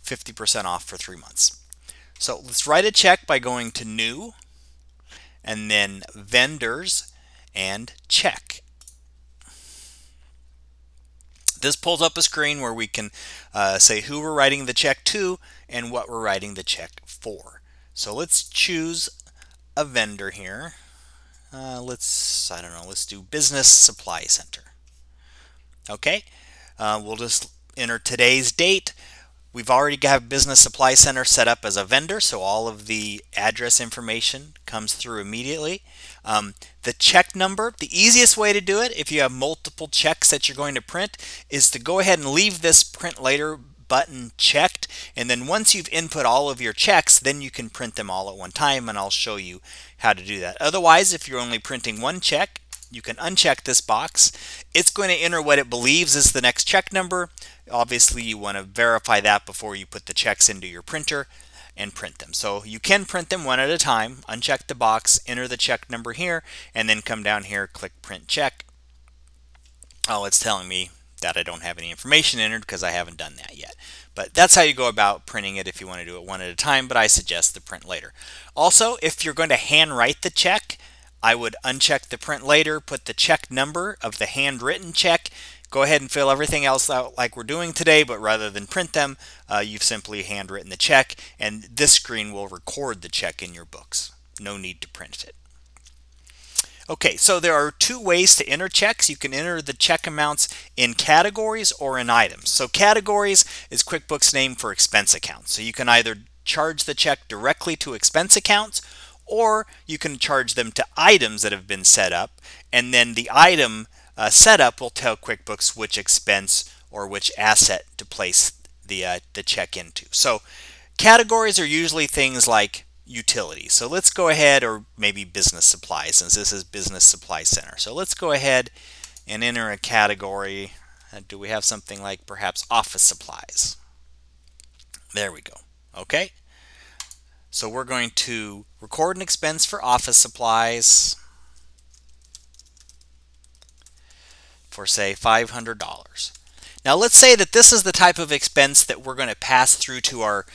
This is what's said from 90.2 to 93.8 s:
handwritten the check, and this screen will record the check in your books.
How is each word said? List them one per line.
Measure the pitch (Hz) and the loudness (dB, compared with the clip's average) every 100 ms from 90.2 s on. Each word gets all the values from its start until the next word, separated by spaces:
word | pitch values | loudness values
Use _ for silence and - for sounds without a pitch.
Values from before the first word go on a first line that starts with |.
handwritten | 92 101 92 90 87 | -10 -10 -10 -14 -12
the | 92 | -4
check, | - 135 127 - - - | 2 2 2 -6 -20 -10
and | 107 107 117 | -8 -8 -10
this | 120 143 | 0 4
screen | - - 113 104 | 4 2 -8 -8
will | 98 98 | -12 -14
record | 90 - - 135 98 | -14 -14 -10 -8 -10
the | 85 | -10
check | - 87 - | -8 -8 -8
in | 90 | -14
your | 85 | -16
books. | 85 73 | -20 -20